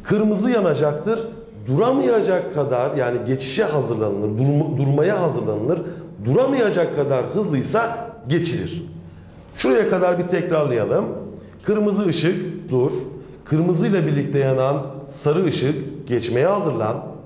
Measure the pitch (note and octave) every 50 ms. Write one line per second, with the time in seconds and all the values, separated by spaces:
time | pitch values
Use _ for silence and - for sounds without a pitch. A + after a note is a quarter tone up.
0 | - - F3+ G#3+ A3 G#3+ G#3 F#3 G#3 B3+ B3 A3+ F#3+ E3+ D3 C3 D3+ D3 D3+ D3+
1 | - G3+ A3+ A3 - - - - - - - G#2+ G#2 G#2+ C3 D3+ A3 B3 C4+ C#4
2 | C4+ B3+ A#3 A3 G3 - F#3 F3 E3 - - D3+ C#3 A#2 B2 A#2+ B2+ D3 D3 C#3
3 | B2+ A#2+ A#2+ A#2 A2 A2+ C3 C3 - - - F#3 A3 F3+ D3+ D3 B2 A2+ A#2 G#2+
4 | A2 G#2 G2+ G2+ G#2 G#2+ G#2+ A2+ C3 C#3 C#3+ D3 D#3 D3 C3+ C3 C3+ C3+ C#3 D3
5 | D#3 F#3 G#3 G3 F3 D#3+ B2 B2 A2 G#2+ G#2+ G#2 G#2+ C3 F3 F3 E3+ - - -
6 | - - - - G2+ A2+ C#3 G#3+ C4 C#4 C#4 B3+ A#3 G3+ - F3+ E3 D3+ - D3
7 | C#3 C3 C#3+ B2+ A#2 - - G3 G#3+ E3+ D3 C3 A#2 - - A3 A#3 A#3 - -
8 | - - - - - A#2+ D3 E3 E3+ E3 - G#2 F#2+ - - - - - - -
9 | - - - - - - - - - - - - - - B3+ A#3 G#3 G3+ F#3+ F3+
10 | F3+ F3+ F3 F3 F3 F3 F#3 F3 - - E3 D#3 D3 C#3 B2 A2+ G#2 G2 B2 E3
11 | A2+ A2+ - - - - - - - - - - - - G#3+ G#3+ G#3 G#3 F#3+ G3+
12 | G#3 F3 C#3+ - - E3 F#3+ G3+ - - - - - - B2+ B2+ B2 - - -
13 | - - - - - - - - - - D3 D#3 E3+ F3+ F3+ D#3+ A3+ A#3 G3+ F#3
14 | D#3 D3+ D3 C#3 C#3 - C#3 C#3 C3+ C3+ C3 C3 C3 C3+ C#3+ - - - - -
15 | - - - - - D3 D3+ F3 F#3+ E3 - - B2 C3+ D#3 - - - - -
16 | - - B2 A#2 A#2 A#2 A2+ A#2+ C#3+ F3+ G3+ G3 E3+ D#3 B2+ A2+ A2 G#2+ A#2+ -
17 | - - - - -